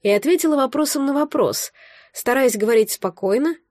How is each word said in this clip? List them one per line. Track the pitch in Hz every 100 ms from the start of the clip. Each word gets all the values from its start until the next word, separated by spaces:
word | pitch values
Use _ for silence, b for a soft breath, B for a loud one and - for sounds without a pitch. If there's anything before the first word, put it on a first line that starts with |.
и | 202
ответила | 202 277 349 320 294
вопросом | 262 294 302 294
на | 277
вопрос, | 277 294 302 180 - - B B B B
стараясь | - - 254 254 214
говорить | 214 226 214
спокойно | - 185 170 190 214 311 330 _